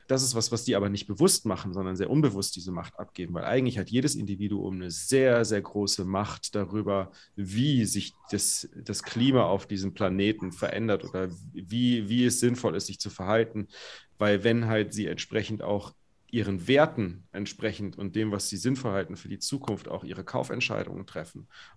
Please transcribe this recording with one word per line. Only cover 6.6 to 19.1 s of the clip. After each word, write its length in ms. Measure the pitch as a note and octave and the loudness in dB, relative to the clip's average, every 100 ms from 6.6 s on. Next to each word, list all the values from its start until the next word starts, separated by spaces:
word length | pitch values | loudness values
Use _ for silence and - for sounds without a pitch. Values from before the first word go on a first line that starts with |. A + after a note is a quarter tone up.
| F2+ G#2+ G2+ G2 F#2+ - - - | -2 -2 0 0 -2 -10 -20 -8
wie 500 | F#2+ G#2 C#3+ C3 G2+ | -4 2 4 4 2
sich 320 | G2+ - _ - | 0 -4 _ -6
das, 400 | - - - - - | -2 0 -2 -6 -14
das 260 | - G2+ | -6 -6
Klima 420 | - A#2 C3 C3 | -4 2 4 6
auf 220 | F2 F#2+ - | 4 2 -2
diesem 280 | G2 F#2+ | -4 -4
Planeten 580 | - F#2+ F#2+ G2+ G#2+ F#2+ | 0 0 2 2 0 -4
verändert 520 | E2+ G#2 G#2 A2+ G2 | -4 -4 -2 0 0
oder 260 | - F#2 F#2 F2 G2+ | -2 -4 -4 -6 -14
wie, 540 | E2 F#2 A#2 B2 A#2+ G2+ | -14 -6 0 2 2 2
wie 160 | A#2+ B2 | 2 4
es 120 | A#2+ | 4
sinnvoll 360 | A#2+ A#2+ G#2 D#2+ | 2 2 0 -2
ist, 100 | - | -4
sich 120 | F#2+ | -8
zu 80 | G2+ | -8
verhalten, 600 | - F#2+ A2+ A2+ G#2+ F#2+ - - - - - | -6 2 2 2 -2 -8 -10 -16 -18 -18 0
weil 260 | G#2 G2+ | 4 6
wenn 220 | A2+ A#2 A2+ | 6 4 4
halt 260 | A2 G#2 | 2 2
sie 140 | G#2+ E2+ | 0 -2
entsprechend 560 | F2 - G#2+ G2+ G#2+ | -4 -2 -2 -2 -6
auch 320 | - G#2 - - _ _ _ | -2 -2 -4 -18 _ _ _
ihren 360 | A#2 G2+ F#2+ F2 | -2 0 -2 4
Werten 600 | C#3 D#3+ A#2+ F#2 F2+ - | 6 6 2 -4 -4 -12
entsprechend 640 | G2 G2+ - A2 G2 G2 E2+ | -8 -8 -4 -6 -4 -8 -6
und 200 | G2 G#2 | -4 -2
dem, 160 | G#2+ | 0
was 160 | G2+ - | 0 -4
sie 80 | G2 | -2
sinnvoll 340 | B2+ C3 B2 | -2 0 -2
halten 260 | G2 F2+ | -2 -4